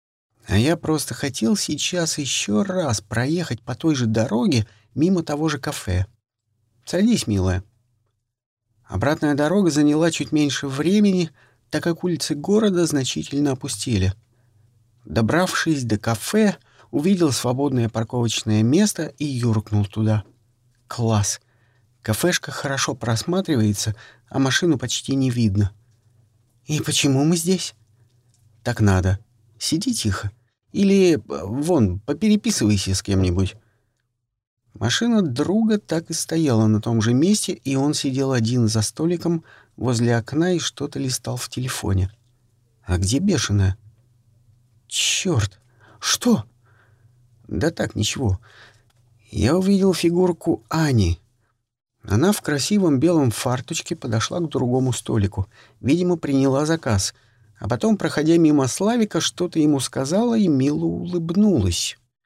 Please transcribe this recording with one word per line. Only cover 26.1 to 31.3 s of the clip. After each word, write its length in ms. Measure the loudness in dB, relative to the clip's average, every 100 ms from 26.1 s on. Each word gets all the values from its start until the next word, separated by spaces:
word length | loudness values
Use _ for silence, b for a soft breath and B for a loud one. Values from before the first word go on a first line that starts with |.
| _ _ _ _ _ -6
«И 140 | -4
почему 460 | -2 0 2 2 2
мы 100 | 2
здесь?» 400 | 0 -2 -4 -14 _ _ _ _ _ _ _ _
«Так 160 | -6 0
надо. 400 | 2 4 2 -2 _ _ _ -10
Сиди 340 | -4 -2 -2
тихо. 380 | -2 -2 -4 -6 -10 _ _ _
Или, 440 | 0 4 4 4 2
э, 40 | -2